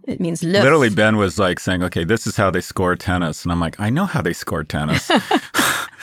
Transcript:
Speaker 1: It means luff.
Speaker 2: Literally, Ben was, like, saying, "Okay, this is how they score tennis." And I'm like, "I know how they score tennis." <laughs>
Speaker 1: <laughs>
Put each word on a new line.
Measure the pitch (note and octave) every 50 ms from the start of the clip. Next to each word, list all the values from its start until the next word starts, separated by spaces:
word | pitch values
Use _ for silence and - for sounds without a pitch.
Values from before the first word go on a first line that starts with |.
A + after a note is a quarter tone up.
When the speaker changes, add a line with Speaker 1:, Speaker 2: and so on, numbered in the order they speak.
| -
Speaker 1:
It | - - -
means | F3+ E3 E3+ D#3 F3
luff. | E3 F#3 G3+ C3
Speaker 2:
Literally, | C3+ D#3+ D#3 C3 A2+
Ben | G#2 A2+ G#2+ A2 A2
was, | G#2+ G2+ F#2 - -
like, | G2 F2+ F2 -
saying, | - - F#2 F2+ F2+
"Okay, | F2+ - F2+ E2+
this | E2 A2+ A2 -
is | - -
how | - G2+ F#2+
they | E2 F2+
score | - - - - F#2 F2+ F2+
tennis." | - - F#2+ F2+ F2+ F2+ D#2 D2+ - -
And | F2 E2+
I'm | E2+
like, | E2 D#2+ - -
"I | G#2 G#2+
know | B2 E3 G3+
how | F#3 - C#3
they | E2+ E2+ E2+
score | - - - F#2+ D#2+ D#2
tennis." | - - D#2 D2+ D2+ D#2 - - - E4+
<laughs> | A#3
Speaker 1:
<laughs> | - - - C#4+ - - - - - - - - - - - -